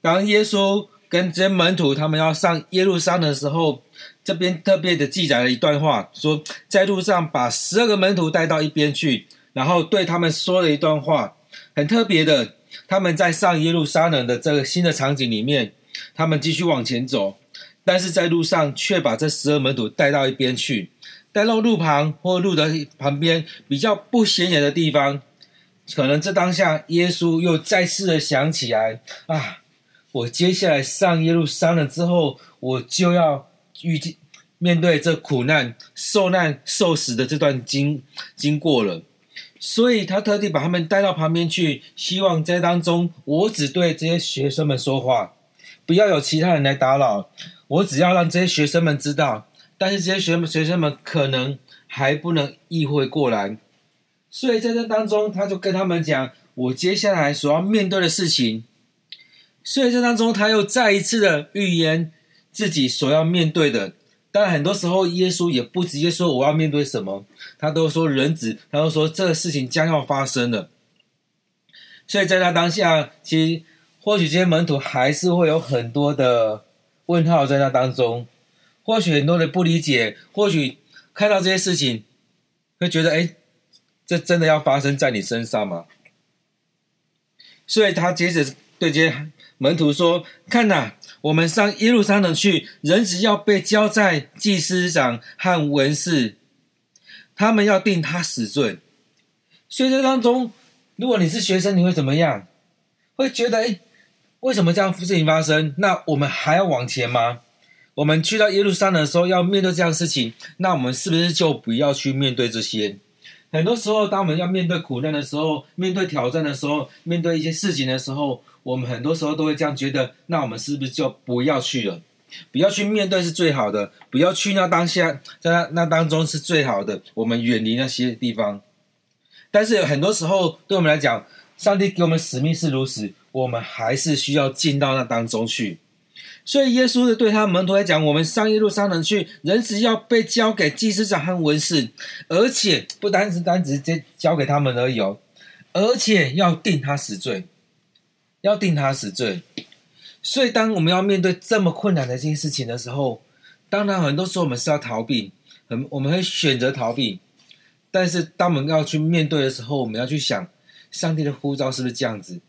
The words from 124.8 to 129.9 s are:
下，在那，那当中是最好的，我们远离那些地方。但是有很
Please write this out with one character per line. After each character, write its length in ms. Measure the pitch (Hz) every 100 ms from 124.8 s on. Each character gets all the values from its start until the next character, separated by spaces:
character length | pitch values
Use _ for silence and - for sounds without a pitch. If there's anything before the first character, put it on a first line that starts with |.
| 175
下， 340 | 180 165 139 - -
在 120 | 170
那， 180 | 170 170
那 120 | 165 165
当 240 | 160 165
中 160 | 156 160
是 140 | 160
最 240 | - 165
好 200 | 131 101
的， 200 | 98 95 -
我 100 | -
们 200 | 113 117
远 200 | 117 117
离 120 | 110 120
那 120 | 131
些 280 | 123 123 113
地 180 | 123
方。 280 | 110 104 101 _ _ _ _ _ _ _ - _
但 120 | 208
是 120 | 220 214
有 100 |
很 160 | 151